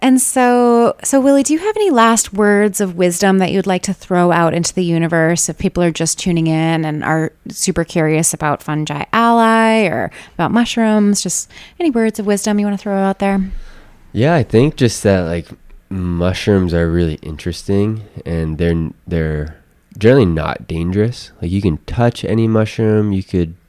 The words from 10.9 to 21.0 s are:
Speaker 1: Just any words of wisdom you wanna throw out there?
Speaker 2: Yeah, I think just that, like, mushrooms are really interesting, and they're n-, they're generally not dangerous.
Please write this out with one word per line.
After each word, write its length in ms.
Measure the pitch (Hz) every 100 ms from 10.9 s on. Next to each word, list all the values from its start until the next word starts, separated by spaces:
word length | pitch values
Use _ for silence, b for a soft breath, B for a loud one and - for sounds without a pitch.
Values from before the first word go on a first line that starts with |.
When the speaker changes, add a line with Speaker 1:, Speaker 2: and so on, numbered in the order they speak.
| 214 202 202
Speaker 1:
Just 280 | 180 - - B B -
any 100 | 339
words 280 | 233 220 214
of 80 | 202
wisdom 320 | 202 214 208
you 80 | 208
wanna 120 | 202
throw 180 | 208 196
out 220 | 196 190
there? 320 | 196 196 190 b b b b b -
Speaker 2:
Yeah, 220 | - 135
I 100 | 170
think 320 | 110 110 147 -
just 260 | 120 -
that, 200 | 104 95
like, 260 | 82 85 80 - - - -
mushrooms 840 | 95 90 85 90 92 - 101 90
are 180 | 85 85
really 260 | 85 85 76
interesting, 880 | - 76 90 82 - 98 104 110 101 -
and 340 | - 82 80 78
they're 120 | 85
n-, 240 | 82 80 - -
they're 540 | 85 78 76 76 78 _ _ _ -
generally 280 | 110 135 95
not 420 | 80 76 - -
dangerous. 640 | 82 85 98